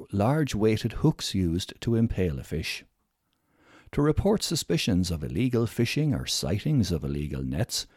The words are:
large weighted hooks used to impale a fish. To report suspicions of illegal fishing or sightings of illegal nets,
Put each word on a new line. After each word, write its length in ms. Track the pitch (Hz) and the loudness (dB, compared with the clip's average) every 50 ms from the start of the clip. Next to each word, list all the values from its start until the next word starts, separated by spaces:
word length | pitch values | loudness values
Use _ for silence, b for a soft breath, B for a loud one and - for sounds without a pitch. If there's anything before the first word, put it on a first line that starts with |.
| - - - | -8 -6 -2
large 420 | 98 101 120 143 160 151 127 - | 0 2 2 2 2 0 0 0
weighted 380 | 101 107 110 110 107 - 113 - | 2 2 4 2 2 0 -4 -2
hooks 420 | - - 156 151 - - - - | 2 2 2 2 2 -4 -4 0
used 380 | 98 92 85 82 90 - - - - | 0 2 2 2 0 -2 -6 -10 -6
to 140 | - 117 117 | -2 0 2
impale 440 | 113 117 113 - - 92 87 71 64 | 2 2 2 2 0 0 0 0 -4
a 60 | - | -6
fish. 400 | - - 160 - - - - - _ _ _ _ _ _ _ _ _ b b b b b b b b b b b b - | -6 -6 -4 -4 -6 -8 -10 -12 _ _ _ _ _ _ _ _ _ b b b b b b b b b b b b -2
To 100 | - 147 | 2 2
report 400 | 151 151 - - 196 220 185 - | 2 2 2 2 2 2 2 0
suspicions 680 | - 165 143 - - 170 160 - - 92 90 92 90 | -2 -2 -4 -2 0 -2 0 2 2 2 2 2 0
of 140 | 85 76 73 | -2 -4 -4
illegal 420 | 62 - 85 123 131 123 113 117 | -4 -2 0 0 2 2 2 0
fishing 460 | 110 - - 120 - - 143 151 151 123 | 0 0 0 0 0 0 0 0 2 0
or 140 | 131 123 | 0 -2
sightings 680 | - - - - 69 92 101 - 147 156 131 98 87 87 | -2 -4 -4 -2 -2 -2 -2 0 0 2 2 2 2 0
of 100 | 76 73 | -2 -2
illegal 400 | 69 71 71 76 73 - 65 65 | -2 -4 -4 -4 -4 -4 -4 -4
nets, 440 | 65 65 78 117 - - - - b b | -4 -2 -2 -2 -2 -4 -6 -8 b b